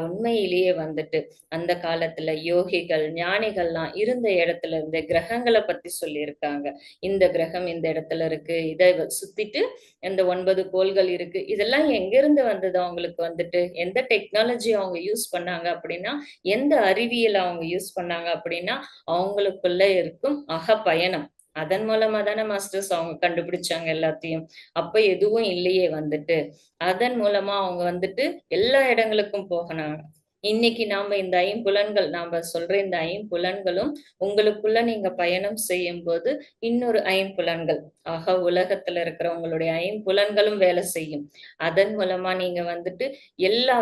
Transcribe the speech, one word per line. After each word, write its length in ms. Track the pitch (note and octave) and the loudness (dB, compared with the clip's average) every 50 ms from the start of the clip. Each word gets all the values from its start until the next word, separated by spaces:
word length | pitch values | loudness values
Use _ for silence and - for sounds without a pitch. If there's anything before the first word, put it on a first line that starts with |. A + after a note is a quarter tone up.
| E3 | -4
உண்மையிலேயே 680 | E3 F3+ G3+ A3+ A#3 A#3 A3 G3 F3+ F3+ F3+ F#3 F3+ F3+ | -4 -4 -4 -2 0 0 0 0 0 2 2 2 2 2
வந்துட்டு 460 | D#3+ D#3 D#3 D#3 D#3 D#3 - D#3+ D#3 D3+ - - _ _ - | 0 -2 -4 -4 -6 -6 -2 -2 -4 -4 -4 -14 _ _ -10
அந்த 260 | D#3+ E3 E3+ F3 F3 | -8 -6 -2 -2 -2
காலத்துல 580 | F3 E3+ E3 E3 E3 E3 D#3+ E3 - D#3 D#3+ D#3 D#3 D#3 | -2 0 -2 -2 0 -2 -4 -4 -4 -4 -4 -4 -2 -2
யோகிகள், 600 | E3+ F3 F3 F3+ F3+ F#3 E3+ E3+ E3+ E3 D#3 D#3 D3+ E3 | 0 2 2 2 2 0 -2 0 0 0 0 0 -2 -4
ஞானிகள்லாம் 800 | E3 E3+ F3+ G3 G#3+ A3 G#3+ - F#3 F3 E3+ E3 E3 D#3+ - - | -4 -2 0 0 0 0 -2 -2 -2 -2 -2 -2 -4 -4 -4 -4
இருந்த 340 | F#3+ G#3+ A#3 B3+ B3 A#3 G#3+ | -2 -2 -2 0 0 0 0
இடத்துல 420 | F#3+ F3 E3+ E3+ E3+ E3+ - E3 D#3+ | 2 2 2 2 0 -2 -4 -4 -4
இருந்து 280 | D#3+ D#3 D#3 D#3+ D#3+ | -4 -4 -2 -4 -4
கிரகங்களை 640 | D#3 D#3 F3 E3 E3 - A3+ A#3+ B3 A#3+ A3+ G#3+ G#3 | -2 0 0 0 0 0 -4 -2 2 4 4 4 4
பத்தி 240 | - F3 - - F3 - | 2 -4 -6 -6 -12 -10
சொல்லியிருக்காங்க. 720 | - E3+ D#3 D3+ D3 D3+ D3 D3 - D3 D3 C#3+ C#3+ C#3+ C#3+ C#3+ - - - - - | -8 -8 -6 -6 -6 -6 -6 -6 -6 -4 -4 -4 -4 -6 -6 -8 -10 -18 -20 -18 -8
இந்த 280 | - F#3+ G3 F#3+ F3+ E3+ | -4 -2 2 4 4 4
கிரகம் 380 | - E3 E3 E3 - F3+ F3+ | 4 2 -2 0 -2 -6 -4
இந்த 200 | F3 E3 E3 D#3+ D#3+ | -4 -6 -2 -2 -2
இடத்துல 360 | D#3 D#3+ D#3 - E3+ E3 E3 | -2 -2 -4 -4 -4 -2 -2
இருக்கு, 320 | D#3+ D#3+ D3+ D#3 D#3+ E3+ E3 D#3+ D#3+ | -2 -2 -4 -6 -4 -2 -2 -2 -2
இதை 220 | D#3 D#3+ F#3 F3+ F3+ | 2 6 8 8 8
வ-, 180 | E3 D3 C3 | 6 2 -4
சுத்திட்டு 520 | - - G3 - - - G#3+ G#3+ - D4+ A4+ B4+ - - _ _ _ _ - | -4 -8 -8 -10 -6 -6 -6 -4 0 0 0 0 -2 -10 _ _ _ _ -8
இந்த 200 | F#3 G3 F#3 F#3 | -4 0 2 2
ஒன்பது 440 | F3+ F3+ F3+ F#3 F#3+ F#3+ F#3 F#3 - | 2 2 2 2 2 2 2 2 0
கோள்கள் 380 | - F#3 F#3+ G3 F#3+ G3 F#3 F3+ | 2 2 2 4 4 4 2 2
இருக்கு. 380 | F3+ E3+ F3 E3+ F3 F#3+ - | 2 -4 -6 -6 -6 -8 -4
இதெல்லாம் 400 | - G#3+ G3 G#3 A3+ C4 D4 D#4 D4 | -4 -2 -2 0 2 2 2 4 4
எங்க 240 | A#3+ G#3 F#3 F#3+ A3 | 2 2 0 4 4
இருந்து 260 | C4 C#4+ D4+ D4+ C#4+ B3+ | 6 6 6 6 4 4
வந்தது 340 | A#3 G3+ F#3+ F#3+ F#3 F#3 F3+ | 2 0 0 0 0 0 0
அவங்களுக்கு 420 | F3+ F3 F3 F3 E3+ E3 E3+ - E3+ | 0 0 -4 -4 -6 -6 -4 -4 -4
வந்துட்டு? 380 | E3+ E3+ E3+ F3 E3+ - F3 F3 F3 F3 | -4 -2 -4 -6 -2 0 0 0 0 -2
எந்த 240 | E3 F3 F3+ F#3+ B3 C4 | -4 -6 -2 -2 -2 0
டெக்னாலஜி 680 | - A3+ G3 G3+ - - G#3+ A3+ A#3+ B3 A#3 G#3+ A#3 A3 | 2 0 0 0 0 0 2 2 2 0 -2 0 0 0
அவங்க 260 | G3+ G3 F#3 F3+ E3+ | 0 0 -2 -4 -4
யூஸ் 260 | F3 G3+ G#3+ A#3+ - - | -4 -4 -4 -4 -4 -6
பண்ணாங்க 360 | - F3 E3+ F3+ F3+ E3+ E3+ F3 | -6 -6 -4 -4 -6 -4 -2 -4
அப்படின்னா, 440 | E3 E3+ - E3+ E3+ F3 F#3 A3+ C#4+ D4 C#4+ - - _ - | -4 -4 -6 -8 -8 -6 -6 -6 -6 -6 -8 -12 -18 _ -2
எந்த 280 | F3+ G#3 A#3+ C#4 D4 D#4+ C4 | -2 0 2 2 4 4 4
அறிவியல் 540 | G#3 F#3+ F#3+ G#3 A#3+ A3+ A#3+ A#3 A3+ G#3+ G3+ | 6 4 4 2 2 0 0 2 2 4 4
அவங்க 300 | F#3+ F#3 F3 F3 E3 E3 | 2 2 0 -2 -4 -4
யூஸ் 220 | E3 F3 F#3 F3+ - - | -4 -4 -4 -6 -6 -8
பண்ணாங்க 360 | F#3+ F3 F3 E3+ E3+ E3+ E3+ E3 | -6 -4 -4 -4 -4 -2 -4 -4
அப்படின்னா, 420 | D#3+ - F3 E3+ E3+ F3+ G3+ B3 C#4 - - - - - E3+ | -4 -4 -6 -6 -4 -4 -4 -4 -6 -6 -14 -20 -16 -6 -2
அவங்களுக்குள்ள 720 | E3 F3 F#3 G3 G3+ G3+ G3+ G3 F#3+ F#3+ - F3+ F3+ F3+ F#3+ G3+ | 0 0 0 0 0 0 0 0 0 0 -2 0 2 4 4 4
இருக்கும் 220 | F#3+ F3+ D#3+ D#3+ - - - C#4 D4+ C#4+ - - | 4 4 0 -2 -4 -4 -2 -2 -2 -2 -4 -6
அகப்பயணம். 760 | E3 E3 - - G#3+ G#3+ - F3+ D#3+ E3 F3 F#3 F#3 D#3 D3 - _ _ _ _ - | -6 -4 2 2 2 4 4 2 2 2 2 0 0 -2 -6 -8 _ _ _ _ -8
அதன் 280 | D#3 D#3+ D#3 F#3 G3+ A3 | -8 -2 -2 -2 0 0
மூலமா 360 | A3 A3 A3 A3 G#3+ G#3+ G#3+ G3+ | 0 2 2 2 2 2 2 0
தானே 200 | G#3 G#3+ A3 A3 | 0 0 -2 -2
மாஸ்டர்ஸ் 480 | G#3+ G3+ G3 G3+ - - G3 G3 - | -2 -2 -4 -4 -4 -4 -4 -2 -2
அவங்க 240 | F#3 E3+ E3 E3+ D#3 - | -2 -2 -2 -4 -4 0
கண்டுபிடிச்சாங்க 720 | F3+ F3 E3+ E3+ E3+ F3 F3+ F3 F3 - E3+ E3 E3 D#3+ | 0 0 0 0 -4 -4 -4 -6 -4 -4 -4 -4 -2 -2
எல்லாத்தையும். 540 | D#3+ D#3+ D#3+ D#3 D#3 - - E3 D#3+ D#3+ D#3+ - - - - _ - | -2 0 0 -2 -2 -2 -6 -6 -6 -6 -6 -10 -18 -20 -20 _ -6
அப்ப 280 | E3 E3 E3+ - A3 A3 | -4 -4 0 2 4 4
எதுவும் 420 | G3 F3+ F3+ G3 G#3 A3 A#3 A3+ | 4 4 2 2 2 2 2 0
இல்லையே 400 | G3 F3+ F3 F3+ F3+ F#3+ F#3 F3+ E3 | 0 -2 0 0 2 2 2 2 0
வந்துட்டு. 480 | D#3 D#3 D#3 D3+ D#3 D3+ D3+ D#3+ E3 D#3 C#3+ - - _ _ _ _ - | 0 -2 -4 -4 -4 -4 -2 0 0 0 0 -4 -10 _ _ _ _ -4
அதன் 360 | E3 F3+ F#3 G3+ A#3+ B3 B3+ | -2 -2 0 0 0 0 0
மூலமா 380 | A#3 G#3 G#3 G#3 G3 F#3+ G3+ G3+ | 0 0 2 2 2 0 0 -2
அவங்க 260 | G3+ F#3+ F#3 F3+ F3 F3 | -2 -2 -2 -2 -2 -2
வந்துட்டு 420 | F3 F3+ F3+ F#3+ F#3 F#3+ A3+ C4+ E4+ - - _ - | -2 -2 -2 -4 -4 -2 -2 -2 -2 -2 -6 _ -4
எல்லா 340 | E3 F3+ G#3+ B3 C4+ C#4 C4+ B3+ | 0 2 2 4 4 4 4 4
இடங்களுக்கும் 640 | A#3 A3+ A3+ A3 G#3+ G#3+ G3+ G3+ - G3+ F#3+ F#3+ | 4 2 2 2 2 0 0 0 -2 -6 -4 -2
போகனாங்க. 480 | F3 E3+ E3+ E3+ D#3+ D#3+ D3+ D3+ D3+ D#3 - - _ _ _ _ _ _ - | -4 -4 -4 -4 -6 -6 -6 -6 -6 -8 -10 -16 _ _ _ _ _ _ -2
இன்னைக்கு 400 | G#3 G#3+ A3+ A#3 A#3 A3+ A#3 A3 | 0 0 4 4 2 2 2 -2
நாம 300 | G3+ G3+ G3 G3+ G3+ G#3 | -2 -2 -2 -2 -2 -2
இந்த 200 | G3 F#3+ F3+ F3+ F3+ | -2 0 2 2 2
ஐம்புலன்கள், 720 | F3+ G3 G#3+ A#3 A#3 G3 G3 G3+ G#3 G#3+ G#3 G3+ F3+ D3+ | 2 2 0 -2 0 0 2 2 2 2 2 0 0 0
நாம 300 | E3 E3+ E3+ E3+ E3+ E3 E3+ | -2 -4 -6 -4 -4 -4 -4
சொல்ற 280 | - - E3+ E3+ E3+ F#3+ | -4 -6 -6 -2 0 0
இந்த 200 | G3+ G3 F#3+ F3+ E3 D#3+ | 0 0 0 -2 -2 -2
ஐம்புலன்களும் 880 | E3 F#3 G#3 G#3+ G#3+ F3+ E3+ F3 F#3 F#3+ G3+ F#3+ F#3 F3 F#3 A#3 D4 D4 - - _ _ - | -2 -4 -6 -6 -4 -4 -2 -2 -2 -4 -2 -2 -2 -2 0 -2 -2 -4 -8 -14 _ _ -4
உங்களுக்குள்ள 580 | F#3 G3 G#3 G#3 G#3+ G#3+ G#3 G#3 - G#3+ A3 A3+ A#3 | -4 0 2 4 4 4 2 2 0 2 2 4 2
நீங்க 260 | A#3 A3+ G#3 F#3+ F#3 | 2 0 0 -2 -4
பயணம் 460 | F3+ F#3 F3 F3 F3 F#3 G3 G3+ G#3+ | -2 0 0 0 2 0 -2 -4 -4
செய்யும் 460 | G#3+ - - F3+ F3+ F3+ F3 F3 F3 E3+ | -4 -4 -2 -2 -2 -2 -2 -4 -6 -4
போது 260 | E3+ E3 E3+ E3+ B3 D4 - - - _ - | -2 -2 0 0 -2 -2 -2 -6 -14 _ -6
இன்னொரு 400 | - A#3 A#3 A#3+ B3 A#3+ A3+ G#3+ - F#3 | -2 0 0 0 2 2 2 2 2 2
ஐம்புலன்கள், 680 | F#3+ F#3+ F#3+ G3 G3 F#3 E3+ E3+ E3+ E3 E3 D#3 D#3 - - - _ _ - | 2 2 0 -2 -2 -2 -2 0 0 -2 0 0 -2 -2 -2 -10 _ _ -8
ஆக 300 | E3+ E3 D#3+ E3 F#3+ F#3 F3+ F3 | -8 -6 -4 0 2 2 4 4
உலகத்துல 580 | F3 F3 F3+ F#3 F3+ G3+ F#3+ - F3+ F3 F3 | 4 4 2 2 2 0 -2 -2 -4 -2 -2
இருக்கிற 280 | E3 E3+ E3 - E3 E3+ E3+ | -2 -4 -4 -4 -2 -2 -2
உங்களுடைய 380 | E3+ E3 E3 D#3+ D#3+ E3 E3 D#3+ E3 | -2 -4 -4 -2 -2 0 0 0 0
ஐம்புலன்களும் 800 | F3 G3 G#3+ G#3+ G#3+ F#3+ F#3+ G3+ G3+ G#3 G#3 G#3 G#3 G#3+ G#3 G3+ | -2 -2 -4 -4 -2 2 4 4 4 4 4 4 4 4 4 4
வேலை 240 | F#3 F3+ F3 F3 F3+ | 4 4 4 4 0
செய்யும். 400 | - - E3+ D#3+ D3+ D3+ C#3+ D3 - _ - - - - - | -2 -4 -6 -6 -6 -6 -8 -8 -10 _ -20 -20 -20 -10 -4
அதன் 360 | D#3 E3 E3+ F#3+ G3 G#3+ G#3+ | -2 0 4 4 4 4 2
மூலமா 380 | G#3 F#3+ F#3 F3+ F#3 F#3 F#3 F#3 | -2 0 0 0 -2 -2 -2 -2
நீங்க 240 | F#3 F3+ F3+ F3 F3 F3 | 0 -2 -2 -2 -2 -4
வந்துட்டு 460 | F3 E3+ F3 F3 F#3 F3+ - B3+ C4+ C#4 - - _ _ - | -4 -4 -4 -6 -8 -6 -4 -6 -6 -6 -10 -20 _ _ 0
எல்லா 380 | F#3 F#3+ A3 A#3+ B3+ C4 B3 A#3+ | 2 2 2 4 4 4 4 4